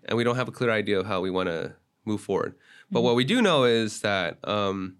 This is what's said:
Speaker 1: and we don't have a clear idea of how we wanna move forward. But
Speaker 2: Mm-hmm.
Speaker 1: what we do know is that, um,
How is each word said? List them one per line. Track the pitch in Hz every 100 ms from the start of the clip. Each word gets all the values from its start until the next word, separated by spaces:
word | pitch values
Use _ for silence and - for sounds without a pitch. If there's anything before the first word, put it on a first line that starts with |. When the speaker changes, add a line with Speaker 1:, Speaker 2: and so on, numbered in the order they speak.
| -
Speaker 1:
and | 113
we |
don't | 120 127
have | 120
a |
clear | - 120
idea | 110 101 98
of | 98
how | 92
we | 95
wanna | 92 90 82 85 - _ _ 110
move | 104
forward. | - 92 - - _ - -
But | 131
Speaker 2:
Mm-hmm. | 120
Speaker 1:
what | 120
we | 131
do | 247
know | 208 151
is | 123 117 110 -
that, | 107 98 85 - -
um, | 104 98 98 92 -